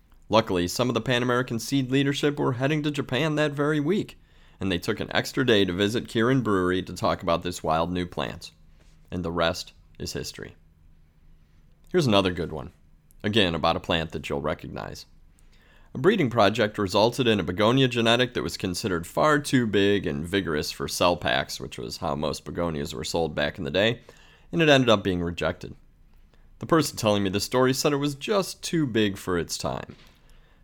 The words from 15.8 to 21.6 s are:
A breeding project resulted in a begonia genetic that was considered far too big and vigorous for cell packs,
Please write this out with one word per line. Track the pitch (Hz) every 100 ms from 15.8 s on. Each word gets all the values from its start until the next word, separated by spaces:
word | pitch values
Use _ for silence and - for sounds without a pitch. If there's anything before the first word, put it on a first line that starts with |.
| -
A | -
breeding | 151 226 131
project | 113 101 110 107 104
resulted | 98 101 110 120 120
in | 107
a |
begonia | 87 90 107 135 131
genetic | 120 113 120 123
that | -
was | 71 -
considered | 95 87 113 87 82
far | - 151 147
too | 147 135 117
big | 101 101 101 85
and | 71
vigorous | 85 98 87 76 76
for | - 69
cell | - 90 87
packs, | - 64 - -